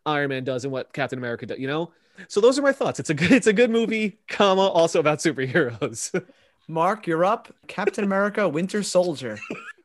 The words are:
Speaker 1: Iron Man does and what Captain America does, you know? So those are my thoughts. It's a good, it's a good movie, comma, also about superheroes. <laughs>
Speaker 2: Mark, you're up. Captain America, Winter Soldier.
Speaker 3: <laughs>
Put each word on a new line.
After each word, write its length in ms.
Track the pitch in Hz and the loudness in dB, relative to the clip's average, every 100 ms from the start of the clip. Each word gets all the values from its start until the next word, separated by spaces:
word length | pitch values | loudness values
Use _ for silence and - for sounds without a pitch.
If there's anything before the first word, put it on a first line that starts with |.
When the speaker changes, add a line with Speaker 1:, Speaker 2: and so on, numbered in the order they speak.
| 151 | -4
Speaker 1:
Iron 240 | 147 143 | -2 -2
Man 160 | 131 127 | -4 -4
does 180 | 127 | -6
and 80 | 135 | -4
what 220 | 131 - | -6 -8
Captain 260 | - 131 127 | -6 -6 -4
America 260 | 123 117 110 | -6 -8 -8
does, 140 | 113 | -8
you 80 | 131 | -4
know? 240 | 151 170 _ _ - - | -4 -6 _ _ -20 -6
So 100 | 208 | 4
those 180 | 226 269 | 4 4
are 40 | |
my 100 | 277 | 2
thoughts. 300 | 269 185 123 | 0 -2 -4
It's 80 | 139 | -4
a 40 | |
good, 200 | 147 170 | 0 4
it's 140 | 247 220 | 4 4
a 60 | |
good 160 | 202 240 | 4 4
movie, 480 | 226 220 220 214 - - | 2 0 -2 -4 -6 -8
comma, 360 | - 202 190 196 | 2 4 4 4
also 360 | 175 165 175 | 4 2 4
about 180 | 147 151 | 2 2
superheroes. 1040 | 165 135 131 160 131 113 135 113 - 185 - _ _ | 0 -2 0 0 0 -2 -6 -6 -6 -6 -8 _ _
<laughs> 200 | _ - | _ -8
Speaker 2:
Mark, 360 | 160 175 214 175 | -2 0 -2 -2
you're 200 | 160 180 | 0 2
up. 280 | 233 - - - | 0 -6 -20 -16
Captain 380 | - 214 - 202 | -6 -4 -2 0
America, 420 | 196 202 208 190 | 0 0 0 0
Winter 340 | 147 185 208 | 0 -4 -4
Soldier. 560 | 196 180 180 135 127 104 | 0 2 2 -2 -8 -10
Speaker 3:
<laughs> 40 | - - - - | -10 -12 -14 -20